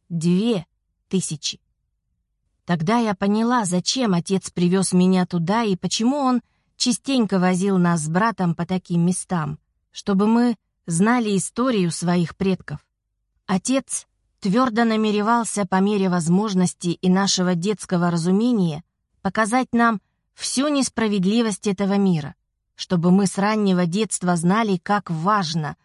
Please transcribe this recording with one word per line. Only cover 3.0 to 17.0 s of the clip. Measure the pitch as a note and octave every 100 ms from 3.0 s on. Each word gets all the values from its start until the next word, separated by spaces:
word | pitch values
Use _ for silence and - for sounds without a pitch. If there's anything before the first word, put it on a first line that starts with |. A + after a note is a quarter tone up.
| A3
поняла, | G3 G3+ G#3+ A3+ B3+
зачем | C#4 F3+ - B3+ A#3
отец | F3 - F#3+ -
привёз | - F3 F#3+ F#3
меня | F#3 F#3 F#3 F3+
туда | F3 E3+ A3
и | A3 F3+
почему | F3+ - A#3 C#4+
он | C4 B3 - _ _ -
частенько | B3 A#3 - C4+ G#3+ G3
возил | F3+ F#3 G3 F#3+
нас | F3 E3+
с | D#3
братом | F3 A3+ G3+ F3+ E3
по | E3+
таким | F#3 - E3+ E3+
местам, | F#3 - F3 D3 D3+ _ _ _
чтобы | - - G3 G#3+
мы | A#3 B3 A3+ _ _ -
знали | E3 G#3+ B3 G#3+ G3
историю | - - C4 G#3+ F3
своих | - F3 F3 E3 -
предков. | F#3+ F3+ - D3 _ _ _ _ _ _ -
Отец | F#3 - C4+ - - - _ _ _
твёрдо | G3+ A3 C4 G#3+
намеревался | A#3 A3 G#3+ G#3 G#3 A#3 A3+ -
по | G3 F#3
мере | G3+ G#3 F#3+
возможности | F3 D#3+ F3+ A3 F#3 F3+ - F3
и | -